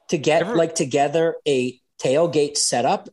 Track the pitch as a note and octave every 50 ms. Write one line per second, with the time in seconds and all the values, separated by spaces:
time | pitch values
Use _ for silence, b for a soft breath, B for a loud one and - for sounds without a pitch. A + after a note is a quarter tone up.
0 | _ - - D#3+ C3 D3+ D3+ E3+ E3+ F#3+ A#3+ E3+ E3 D#3+ E3 - E3 C3+ A#2 C#3+
1 | C#3+ D3 D3 E3 E3 E3 D#3+ - - D3+ C#3+ C3 B2 B2+ B2 _ _ _ _ -
2 | - C#3+ B2+ D3 E3+ D#3+ C#3+ D3+ D3 C#3+ C#3+ - - - - B2 A#2+ C#3+ F#3+ G3+
3 | - -